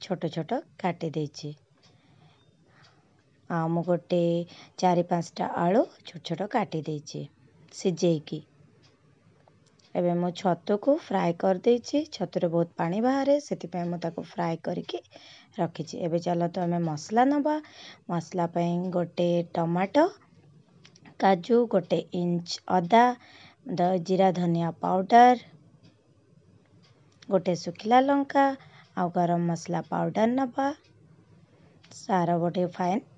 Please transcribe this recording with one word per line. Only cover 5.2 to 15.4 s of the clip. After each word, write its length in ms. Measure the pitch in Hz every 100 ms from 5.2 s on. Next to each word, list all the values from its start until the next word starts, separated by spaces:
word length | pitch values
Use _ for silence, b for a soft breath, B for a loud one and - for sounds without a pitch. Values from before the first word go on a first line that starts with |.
| 170 - 175 -
ଆଳୁ 260 | 175 208 349 -
ଛୋଟ 180 | - 160
ଛୋଟ 220 | - 165 202
କାଟି 360 | 247 202 160
ଦେଇଛି 380 | 147 151 - 156 147 _ _ _ -
ସିଝେଇକି। 680 | - 196 165 180 160 - 151 - _ - _ _ _ _ _ _ _ _ _ _ _ _ -
ଏବେ 160 | 175
ମୁଁ 160 | 175 175 175
ଛତୁକୁ 580 | 190 175 - 208 269 302
ଫ୍ରାଏ 280 | - 196 175 170
କରିଦେଇଛି। 600 | 190 185 233 240 - 285 311
ଛତୁରେ 360 | - 175 185 170
ବହୁତ 280 | 170 170 -
ପାଣି 220 | 165 196
ବାହାରେ, 340 | 247 269 269 285
ସେଥିପାଇଁ 480 | - 175 175 180 175
ମୁଁ 100 | 175
ତାକୁ 260 | 175 175 170
ଫ୍ରାଏ 240 | - 170 165
କରିକି 440 | - 175 170 349 - B B B